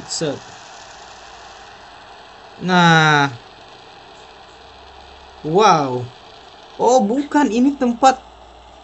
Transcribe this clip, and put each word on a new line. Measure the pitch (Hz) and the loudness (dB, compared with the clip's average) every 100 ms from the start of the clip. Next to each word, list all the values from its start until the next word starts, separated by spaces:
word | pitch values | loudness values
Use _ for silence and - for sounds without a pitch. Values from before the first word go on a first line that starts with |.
| - | -10
set. | - 156 120 - - - - - - - - - - - - - - - - - - - - - - | -8 -8 -8 -14 -20 -20 -20 -20 -20 -20 -20 -20 -20 -20 -20 -20 -20 -20 -20 -20 -20 -20 -20 -20 -10
Nah. | 175 180 170 160 156 147 143 120 - - - - - - - - - - - - - - - - - - - - | -2 2 4 4 4 2 -2 -6 -20 -20 -20 -20 -20 -20 -20 -20 -20 -20 -20 -20 -20 -20 -20 -20 -20 -20 -20 -14
Wow. | 151 170 214 165 139 123 120 - - - - - - - | -4 2 4 2 0 -6 -8 -16 -20 -20 -20 -20 -16 -4
Oh, | 214 254 | 0 2
bukan, | 202 262 285 294 262 | 0 -4 -2 -2 0
ini | 220 269 277 | 0 0 0
tempat | 247 233 269 254 - - - - - - | -4 0 0 0 -6 -20 -20 -20 -20 -20